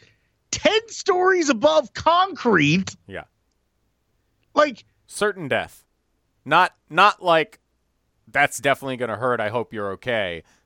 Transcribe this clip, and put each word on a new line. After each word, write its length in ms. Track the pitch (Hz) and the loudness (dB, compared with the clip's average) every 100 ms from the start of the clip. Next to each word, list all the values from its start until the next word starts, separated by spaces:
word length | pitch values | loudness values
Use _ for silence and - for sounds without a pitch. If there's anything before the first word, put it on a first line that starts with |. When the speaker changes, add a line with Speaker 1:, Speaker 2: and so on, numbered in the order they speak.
| _ _ _ _ _ | _ _ _ _ _
Speaker 1:
ten 380 | - 302 427 440 | -2 0 0 -2
stories 600 | - - 359 370 370 285 | -6 -2 0 2 2 0
above 440 | 226 294 311 262 | 0 2 2 0
concrete. 1000 | - - 339 381 330 247 190 143 175 190 - - | -2 0 2 0 -2 0 2 2 0 -2 -10 -16
Speaker 2:
Yeah. 160 | 92 - _ _ _ _ _ _ _ _ _ _ _ _ | -16 -16 _ _ _ _ _ _ _ _ _ _ _ _
Speaker 1:
Like, 320 | - 302 226 _ _ _ | 0 0 -2 _ _ _
Speaker 2:
Certain 400 | - 208 190 147 | -4 -4 -2 -4
death. 340 | 117 82 - _ _ _ _ _ _ 135 | -4 -4 -12 _ _ _ _ _ _ -2
Not, 280 | 160 180 - _ | 2 2 -2 _
not 320 | 156 202 - | 4 4 4
like, 380 | 180 165 151 _ _ _ _ _ _ _ _ | 2 2 0 _ _ _ _ _ _ _ _
"That's 320 | 135 143 - | 0 0 0
definitely 360 | 139 131 135 127 | -2 -2 -4 -6
gonna 200 | 120 104 | -6 -4
hurt. 220 | 127 120 | -2 -2
I 80 | 107 | -2
hope 240 | 120 110 | -4 -6
you're 180 | 110 101 | -8 -8
okay." 520 | 95 127 113 95 82 - _ | -8 -4 -4 -4 -6 -14 _